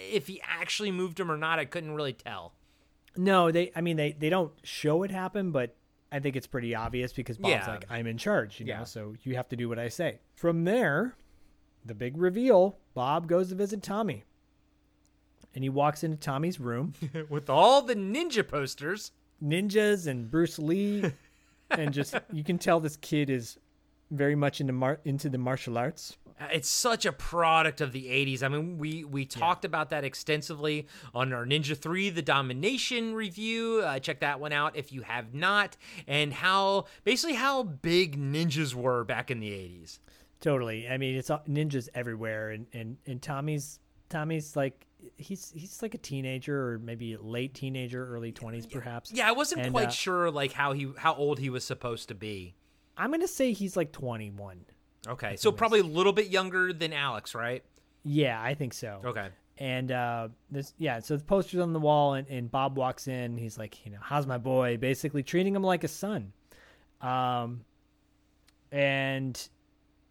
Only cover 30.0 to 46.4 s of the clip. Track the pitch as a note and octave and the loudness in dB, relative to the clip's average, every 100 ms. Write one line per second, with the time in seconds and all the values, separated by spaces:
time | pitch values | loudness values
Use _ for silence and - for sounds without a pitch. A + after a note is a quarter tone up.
30 | C3+ - - D3+ D3+ D3 D3+ D3+ C#3+ - | -4 -6 -2 -2 -2 -4 -2 -2 -6 -16
31 | B2+ A#2+ C3 B2 A#2+ D3+ C#3+ D3 D#3 F#3 | -8 -2 0 0 2 2 2 -4 -2 0
32 | G3+ E3+ D3+ C#3 C3 B2+ G3 B3+ - A#3+ | 0 0 2 2 2 0 0 0 -2 -2
33 | A3+ A3 G#3 F3+ A3 A3+ A3+ A3 E3+ C3+ | -2 -4 -6 -4 -4 -2 0 0 0 -2
34 | D#3+ C#3 D3 C3+ D3+ D3 D3+ D3+ C3+ C3 | -4 -2 -2 -2 -2 0 0 -2 -8 -12
35 | A2 A#2+ A2+ C3 F3+ G#3 G3 - - - | -6 -6 -6 -2 2 2 0 -6 -18 -16
36 | C#3 C#3+ D3 C3+ F3+ G3 G3 G3 F#3 - | -2 0 0 0 2 4 4 2 0 -2
37 | G3+ B3 E4 A#3 C#4 C4+ G#3 C3+ E3 F3+ | 0 2 0 0 2 0 -2 -4 4 4
38 | F3 C#3+ C#3 D3+ E3 C#3+ C#3+ B2 B2+ B2 | 4 0 -2 0 0 0 -2 0 0 2
39 | A2 A#2 A#2+ A#2 G#2+ G2 F2+ F2 D#2+ - | 0 -4 -4 -6 -6 -8 -10 -16 -18 -20
40 | - - _ _ D#3+ C3+ A#2 A2 A#2+ C3 | -20 -20 _ _ 0 2 0 -4 -4 -2
41 | C3 C3 - D3+ D3+ C#3+ D#3 C3+ A#2 B2 | -2 -2 -2 -4 0 0 2 0 -2 -6
42 | A#2+ A2 A2+ G#2+ A2 G#2+ A#2+ A#2+ A2 C3 | -4 -4 -4 -4 -6 -8 -10 -10 -10 -10
43 | C#3+ B2+ - C#3 D3+ D3 C#3 - _ _ | -10 -10 -6 -4 -2 -4 -6 -14 _ _
44 | _ D#3+ D3+ D#3+ D3+ D3 C3+ - _ _ | _ -6 -2 -4 -2 -2 -2 -4 _ _
45 | - - D3 F#3+ - D#3+ F#3+ - A3 - | -20 -18 -12 -12 -12 -14 -16 -10 -8 -8
46 | - C3+ C3 C3 | -6 -6 -4 -6